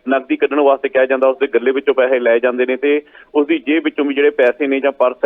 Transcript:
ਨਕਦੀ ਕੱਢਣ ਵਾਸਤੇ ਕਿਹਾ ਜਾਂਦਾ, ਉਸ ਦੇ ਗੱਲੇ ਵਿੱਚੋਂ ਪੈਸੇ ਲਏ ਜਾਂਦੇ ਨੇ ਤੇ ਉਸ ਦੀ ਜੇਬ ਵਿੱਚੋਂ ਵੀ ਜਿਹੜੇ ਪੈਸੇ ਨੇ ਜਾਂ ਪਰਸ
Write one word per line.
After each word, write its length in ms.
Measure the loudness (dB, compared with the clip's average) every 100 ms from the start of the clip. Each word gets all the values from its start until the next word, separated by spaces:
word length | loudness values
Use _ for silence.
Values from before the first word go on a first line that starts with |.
| -4
ਨਕਦੀ 260 | -4 -2 -2
ਕੱਢਣ 240 | -2 2
ਵਾਸਤੇ 300 | 2 2 0
ਕਿਹਾ 160 | 0 0
ਜਾਂਦਾ, 240 | 2 0
ਉਸ 80 | 0
ਦੇ 80 | 0
ਗੱਲੇ 240 | 0 0
ਵਿੱਚੋਂ 220 | -2 0
ਪੈਸੇ 260 | 0 2 2
ਲਏ 200 | 2 2
ਜਾਂਦੇ 260 | 0 -2 -2
ਨੇ 120 | -2
ਤੇ 240 | 0 -2 -4 -20 -6 -2
ਉਸ 120 | 0
ਦੀ 120 | -2
ਜੇਬ 240 | -2 -2
ਵਿੱਚੋਂ 220 | -2 -4 -4
ਵੀ 100 | 0
ਜਿਹੜੇ 140 | 0
ਪੈਸੇ 380 | 2 0 0 -4
ਨੇ 120 | -2
ਜਾਂ 120 | -2
ਪਰਸ 260 | 0 -2 0